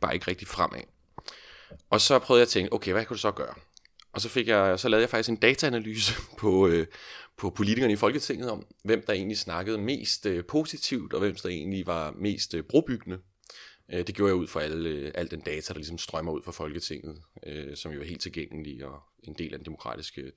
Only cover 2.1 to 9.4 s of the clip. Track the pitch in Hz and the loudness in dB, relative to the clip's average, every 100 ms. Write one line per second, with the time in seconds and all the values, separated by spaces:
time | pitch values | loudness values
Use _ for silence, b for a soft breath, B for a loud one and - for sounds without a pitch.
2.1 | 131 - 120 117 104 92 107 98 98 110 | 6 8 8 8 4 0 -2 0 0 0
3.1 | 113 107 98 64 - - - _ - _ | -2 -2 -2 -6 -10 -18 -20 _ -20 _
4.1 | - 113 131 110 104 98 92 120 107 120 | -8 -2 0 4 4 4 4 4 4 4
5.1 | 113 113 113 113 135 147 120 107 110 104 | 2 0 4 4 4 0 0 -4 -2 0
6.1 | 113 - - 107 95 95 85 82 B B | -2 -8 -2 4 8 8 6 2 B B
7.1 | B B - 95 - 101 113 123 104 113 | B B -8 -6 0 2 4 4 4 4
8.1 | 143 - - 123 107 - - 101 110 - | 2 -2 -4 -4 -6 -10 -8 0 0 2
9.1 | 95 98 104 | -2 -2 -4